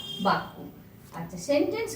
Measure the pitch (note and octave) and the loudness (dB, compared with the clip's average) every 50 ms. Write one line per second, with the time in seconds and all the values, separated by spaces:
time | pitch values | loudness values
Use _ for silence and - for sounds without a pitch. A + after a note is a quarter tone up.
0 | - - G3+ G3+ F#3+ F#3+ F3 - - - - - - - - - - - - - | -8 -8 -4 0 4 4 4 4 2 -4 -10 -12 -14 -14 -14 -16 -20 -20 -20 -20
1 | - - - E3+ E3 - - - - - C#4+ D4 - - - A4 A4+ G4+ - | -18 -12 -10 -8 -8 -8 -8 -4 0 4 4 4 4 4 2 0 -2 -4 -2